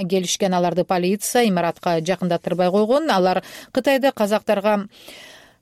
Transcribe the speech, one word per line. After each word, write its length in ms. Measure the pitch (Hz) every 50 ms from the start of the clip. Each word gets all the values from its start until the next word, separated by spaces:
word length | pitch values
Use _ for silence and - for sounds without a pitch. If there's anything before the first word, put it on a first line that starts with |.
| 196
келишкен. 460 | 170 190 190 180 175 - - 202 180 185
Аларды 320 | 175 180 175 165 180 170
полиция 580 | - 190 175 175 180 208 208 - - - 247 240 214
имаратка 500 | 180 175 170 170 - - - 185 170 165
жакындатырбай 720 | 160 175 185 - 185 175 170 170 - 185 175 175 180 180
койгон. 400 | 180 208 214 214 262 294 320 294
Алар 320 | 202 190 180 185 185 185 - - - - - - -
Кытайда 400 | 262 233 285 269 262 269 269 -
казактарга 720 | - 214 196 214 196 - - 208 202 185 214 208 202 190 - - - - - - - - - - - - - _ _